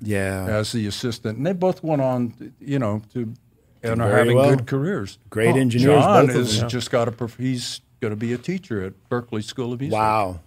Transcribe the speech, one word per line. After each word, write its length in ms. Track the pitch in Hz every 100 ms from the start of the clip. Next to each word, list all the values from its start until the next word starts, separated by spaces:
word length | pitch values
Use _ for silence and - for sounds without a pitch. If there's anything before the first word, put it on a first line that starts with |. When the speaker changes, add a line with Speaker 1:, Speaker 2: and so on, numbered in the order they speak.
Speaker 1:
Yeah. 460 | 107 101 95 95 95
Speaker 2:
as 220 | 107 107
the 160 | 120 104
assistant. 500 | 98 127 110 113 110
And 80 | 156
they 80 |
both 300 | 185 185 -
went 180 | 160 147
on, 320 | 131 127 120 - 107 -
you 200 | - 139
know, 240 | 110 104 -
to 180 | 127 113 120 _ _ _ _
and 180 | 113 117
are 60 | 113
Speaker 1:
Very 100 | 123
Speaker 2:
having 160 | 120 123
Speaker 1:
well. 120 | 139
Speaker 2:
good 160 | 135 117
careers. 540 | 135 156 180 98 - -
Speaker 1:
Great 220 | 107 117
Speaker 2:
Huh. 60 | 127
Speaker 1:
engineers, 420 | 127 120 135 147
Speaker 2:
John 240 | 139 202 135
Speaker 1:
both 100 | 123
of 60 |
Speaker 2:
has 180 | 123 107
Speaker 1:
them. 100 | 117
Speaker 2:
just 200 | 120 -
got 180 | 123 117
a 40 |
prof-, 260 | 113 120 -
he's 440 | 127 127 120 - _ -
gonna 140 | 113 104
be 160 | 117
a 40 | 123
teacher 460 | - 185 - 107
at 100 | 95 - -
Berklee 340 | 120 120 110
School 300 | 104 - 120
of 60 | 123
Music. 140 | 139 107
Speaker 1:
Wow. 420 | 110 110 95 90